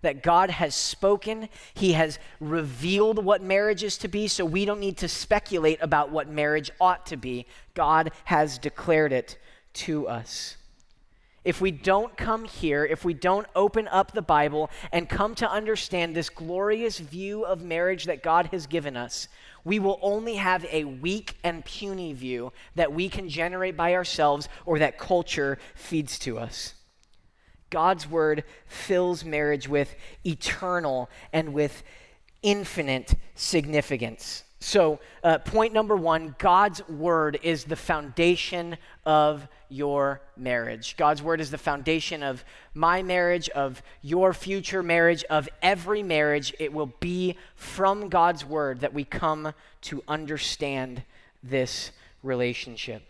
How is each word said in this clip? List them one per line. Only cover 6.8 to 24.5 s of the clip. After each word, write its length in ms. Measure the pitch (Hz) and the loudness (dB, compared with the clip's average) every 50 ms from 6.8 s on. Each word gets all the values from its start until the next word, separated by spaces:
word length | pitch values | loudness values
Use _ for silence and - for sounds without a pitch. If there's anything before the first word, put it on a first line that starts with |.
| 185 185 180 175 - | 4 4 4 2 -4
to 100 | - 165 | -10 -10
be. 280 | 135 117 127 123 120 123 - - - - - _ | -8 -8 -8 -8 -8 -8 -12 -20 -20 -20 -12 _
God 380 | - 160 147 160 160 160 160 - - - | 0 4 4 6 4 4 2 -4 -10 -2
has 340 | - 180 151 151 151 135 | 2 4 4 4 2 0
declared 540 | - - 151 - - - - 160 156 156 147 | -6 -8 -8 -8 -6 0 2 4 4 4 4
it 260 | 135 127 120 - - - - - - _ _ _ _ | 2 0 -2 -4 -14 -20 -20 -20 -20 _ _ _ _
to 340 | - - - 156 151 139 | -10 -6 -4 -4 -2 -2
us. 480 | - 117 117 113 - - - - - - - - - - _ _ _ _ _ _ _ _ _ _ _ _ _ - | -4 -6 -6 -8 -10 -10 -10 -10 -10 -12 -16 -20 -20 -20 _ _ _ _ _ _ _ _ _ _ _ _ _ -2
If 180 | - - - | -2 0 2
we 80 | 185 190 | 0 -2
don't 480 | 170 139 - 185 190 202 214 - - | -2 -2 0 2 2 2 2 -2 -6
come 280 | - - 226 220 220 226 | -6 -4 -2 -2 -4 -4
here, 400 | 214 - - - 160 143 143 151 | -10 -10 -4 -2 0 2 2 2
if 200 | 143 160 160 - | 0 -2 -2 -2
we 80 | 180 170 | -4 -4
don't 320 | 135 - 180 190 202 214 - - | 0 2 2 2 2 0 -2 0
open 320 | 180 196 208 - 226 214 196 | 2 2 4 2 0 -2 2
up 240 | - 185 190 - - | 2 2 2 2 -2
the 100 | 226 175 | -6 0
Bible 480 | - 160 147 151 151 143 151 156 - - - - - | 4 4 4 4 2 0 -2 -2 -2 -6 -12 -12 -2
and 160 | - 170 175 | -2 -2 -2
come 280 | - - - 196 214 226 | -2 -2 -2 -2 -2 0
to 120 | - 240 | -2 -2
understand 680 | 214 - 208 214 214 220 - - - - 180 170 165 160 | 0 0 -2 0 -2 -2 -2 -2 -4 -2 -2 -2 -2 -2
this 120 | 170 160 | -4 -6
glorious 720 | - - - 165 160 175 185 196 208 214 220 233 226 - | -6 -8 -12 -10 -6 -4 -2 0 0 0 0 0 -4 -4
view 480 | - 165 143 147 180 190 196 208 214 220 | -6 -12 -12 -10 -10 -8 -8 -6 -6 -2
of 160 | 175 190 165 | -2 -4 -4
marriage 440 | 170 175 165 165 175 185 190 175 - | -4 -4 -2 0 0 0 0 -2 -2
that 180 | 175 165 135 - | -4 -4 -4 0
God 240 | - 160 170 175 | 2 4 4 2
has 180 | 165 - 180 151 | 2 -4 -6 -6
given 320 | 139 156 165 147 143 131 | -2 -4 -4 -4 -4 -6
us, 300 | 123 120 120 - - - - - - - - - - _ | -6 -8 -6 -8 -10 -10 -12 -16 -20 -20 -20 -20 -14 _
we 140 | 165 208 | -2 0
will 220 | 214 196 196 196 - | 2 2 0 0 0
only 360 | 180 202 202 214 226 233 226 | 0 0 0 0 -2 -4 -6
have 280 | 196 196 185 185 180 160 147 | -2 0 0 0 0 -2 -2
a 140 | - 160 151 | -2 -2 -2
weak 520 | 143 135 127 139 175 196 214 208 - - - - | -4 -8 -6 -4 -4 -4 -4 -6 -10 -14 -4 -4
and 200 | 175 165 165 139 | -4 -4 -4 -10
puny 500 | - - - 208 202 196 190 180 165 143 | -14 -14 -10 -8 -8 -8 -8 -8 -10 -10
view 380 | 127 127 127 127 120 120 127 - - - - - | -10 -8 -6 -6 -6 -6 -8 -12 -16 -20 -10 -2
that 200 | 170 170 143 147 | 0 0 0 0
we 160 | 160 180 190 | -2 -4 -2
can 200 | - - 196 175 | -4 -6 -8 -6
generate 480 | 139 160 165 175 180 185 185 185 180 | -4 -2 -2 -2 -2 -2 -4 -4 -2
by 160 | 156 170 170 180 | 0 2 2 2
ourselves 560 | 180 180 - - - 156 147 143 147 147 - | 2 0 -2 0 2 4 4 4 2 -2 -10